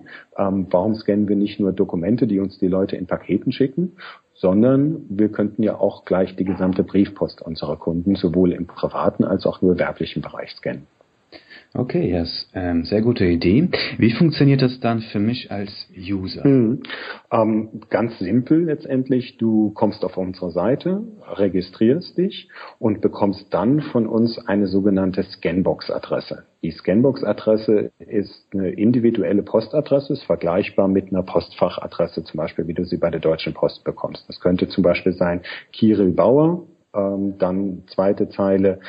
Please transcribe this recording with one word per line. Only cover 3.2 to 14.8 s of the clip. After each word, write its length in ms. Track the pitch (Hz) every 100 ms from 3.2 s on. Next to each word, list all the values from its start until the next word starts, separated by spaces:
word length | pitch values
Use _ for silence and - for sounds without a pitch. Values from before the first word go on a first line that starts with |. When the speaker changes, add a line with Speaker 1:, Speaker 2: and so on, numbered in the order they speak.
| - 170 -
Speaker 1:
schicken, 400 | - 131 - 180 - - - _
sondern 720 | _ 92 98 123 135 147 160 -
wir 220 | 101 107
könnten 320 | 107 107 107
ja 140 | 107 -
auch 280 | 101 -
gleich 320 | - 92 92 -
die 80 |
gesamte 400 | 95 90 92 90
Briefpost 560 | 87 98 98 - 87 -
unserer 360 | - 80 73 78
Kunden, 380 | - 85 92
sowohl 380 | 98 90 82 90
im 140 | 85 87
privaten 580 | - - - 78 -
als 220 | - 92 -
auch 160 | -
im 60 | 92
gewerblichen 520 | 87 71 - 82 -
Bereich 300 | - - -
scannen. 360 | - - 67 69 _ _ _ _ - _ - _
Speaker 2:
Okay, 360 | - - 175 -
yes, 380 | 87 82 - -
ähm, 300 | 95 90 85
sehr 180 | 82 104
gute 240 | 113 117 92
Idee. 420 | 87 87 110 180 - - -
Wie 140 | 107
funktioniert 500 | 117 170 151 143 135
das 180 | 127 127